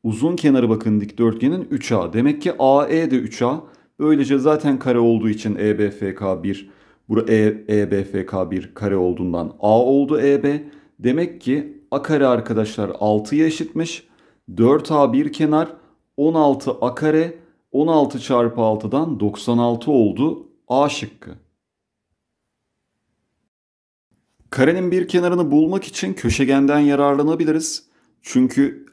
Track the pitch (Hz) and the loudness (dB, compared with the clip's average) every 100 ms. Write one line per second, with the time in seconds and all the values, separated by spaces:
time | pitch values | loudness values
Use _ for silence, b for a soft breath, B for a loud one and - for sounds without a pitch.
0 | 113 110 156 175 156 135 117 110 110 104 | -8 -2 -2 0 2 2 2 0 0 -2
1 | 104 - 117 110 127 180 - 131 - 110 | -2 0 0 0 -2 -2 -4 -8 -2 -2
2 | 82 104 135 151 180 - 135 139 - 160 | -2 0 0 0 -4 0 4 4 2 0
3 | 160 127 110 - 120 156 B B B - | 0 -2 -2 -2 -2 -2 B B B -4
4 | 151 147 131 139 143 151 151 135 131 120 | 2 2 2 2 2 2 0 -2 0 2
5 | 117 113 107 107 107 101 104 104 104 98 | 4 2 0 -2 -4 -2 -2 0 -2 -4
6 | 98 92 101 90 98 98 - b b b | -8 -6 -4 -4 -4 -8 -10 b b b
7 | - 110 - 110 107 107 107 107 104 98 | -2 -2 2 4 4 0 -2 0 0 -2
8 | 98 98 90 98 87 92 - - 101 98 | -2 -6 -4 -4 -4 -4 -8 -6 -2 0
9 | 90 85 90 85 85 - 104 110 123 139 | 0 0 -4 -4 -6 -4 2 4 4 2
10 | 139 151 139 139 143 147 B B B _ | 2 2 2 2 0 -2 B B B _
11 | 120 143 175 - - 143 - - _ 135 | -2 0 -2 -6 -4 -4 -4 -14 _ -6
12 | 139 151 135 117 113 110 107 - 101 - | -2 2 4 2 0 -2 -2 -4 -6 -2
13 | 107 107 107 147 160 156 160 160 165 - | 0 0 0 0 0 -2 -6 -6 -6 -8
14 | b b b b - 92 117 151 160 151 | b b b b -14 2 4 4 2 2
15 | 139 127 151 147 156 151 165 - b b | 2 2 -2 -2 0 0 -2 -8 b b
16 | _ - 151 165 147 135 135 - 123 - | _ -4 -2 2 2 0 -4 -4 -4 -2
17 | 151 156 170 165 b b _ 135 156 160 | 0 0 0 -6 b b _ -2 2 2
18 | 139 123 - 123 117 117 110 107 107 135 | 2 -2 0 2 2 0 0 0 -2 -2
19 | 165 113 104 - - 120 120 117 151 139 | -2 -2 -4 -4 -2 0 2 0 2 4
20 | 104 92 151 - - _ _ 127 143 - | 4 2 -2 -4 -12 _ _ 0 0 -2
21 | 110 - - - _ _ _ _ _ _ | -10 -16 -20 -20 _ _ _ _ _ _
22 | _ _ _ _ _ _ _ _ _ _ | _ _ _ _ _ _ _ _ _ _
23 | _ _ _ _ _ _ _ _ _ _ | _ _ _ _ _ _ _ _ _ _
24 | _ _ _ _ _ - 135 180 180 180 | _ _ _ _ _ 0 2 2 0 -2
25 | 175 180 175 180 156 147 160 190 - - | 0 0 0 0 2 2 2 0 -6 -8
26 | 190 185 117 - 135 139 139 147 147 143 | -6 -4 -4 0 2 4 4 4 4 4
27 | 143 139 147 165 156 156 156 - - _ | 2 2 0 0 0 0 -2 -8 -14 _
28 | _ _ - 127 127 139 139 - - | _ _ -4 0 2 2 0 -2 -6